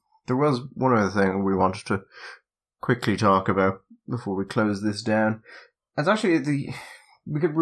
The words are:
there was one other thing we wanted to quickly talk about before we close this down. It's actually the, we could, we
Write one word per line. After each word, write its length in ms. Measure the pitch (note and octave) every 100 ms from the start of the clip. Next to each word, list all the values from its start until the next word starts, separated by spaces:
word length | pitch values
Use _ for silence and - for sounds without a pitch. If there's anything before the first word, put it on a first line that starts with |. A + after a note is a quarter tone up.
| _ _ -
there 80 | B2+
was 240 | D3+ B2 C#3
one 220 | - C3 A#2
other 140 | G2
thing 340 | G2+ F#2+ G2
we 120 | F#2+ F#2+
wanted 300 | F#2 F#2+ -
to 140 | G2 - - - - _ _ _ _
quickly 340 | - B2 A#2 F#2+
talk 300 | G#2+ F#2+ G2+
about 320 | F#2+ F#2+ F#2+ _ - -
before 260 | A#2+ G2+ F#2+
we 100 | F#2+
close 380 | B2 G#2 G2
this 180 | G#2 G2+
down. 400 | A2 A2 A2 A2 - - - _ _ -
It's 100 | D#3+
actually 320 | G#3+ G3+ D#3+
the, 300 | C#3+ C#3+ C#3 - - - _ _ -
we 140 | D3+
could, 120 | D#3+
we 40 | D#3